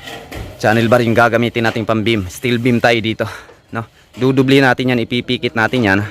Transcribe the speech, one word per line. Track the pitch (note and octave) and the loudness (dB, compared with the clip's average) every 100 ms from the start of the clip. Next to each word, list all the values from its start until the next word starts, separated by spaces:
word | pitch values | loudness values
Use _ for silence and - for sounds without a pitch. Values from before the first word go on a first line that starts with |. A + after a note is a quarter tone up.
| - - - - - - | -18 -18 -14 -14 -14 -4
Channel | A2+ A2+ A#2 | 0 2 4
bar | A#2+ | 2
yung | A#2 A2+ | 4 2
gagamitin | A#2 A2+ A#2 A#2 A2+ | 2 2 0 -2 -2
nating | A2+ G#2 | -2 -2
pang | A2 | -2
beam. | G#2 A2+ F2+ | 0 -2 -4
Steel | - B2 A#2+ | -6 -4 -2
beam | B2+ A#2+ | 0 2
tayo | A#2+ A#2+ | 2 2
dito, | A2 G#2 G#2+ - - - _ | -2 -4 -6 -10 -20 -20 _
no? | A2+ A2+ _ _ | -12 -12 _ _
Dudubli | - B2+ C3+ C3 C#3 | -2 2 2 4 4
natin | C3+ B2 B2+ | 4 2 0
yan, | B2 | -2
ipipikit | A2 B2 A#2+ A#2+ A#2 A#2 | -2 -4 -4 -4 -2 -2
natin | A2 B2+ G#2 | 0 2 2
yan. | G2 G#2+ | 2 -2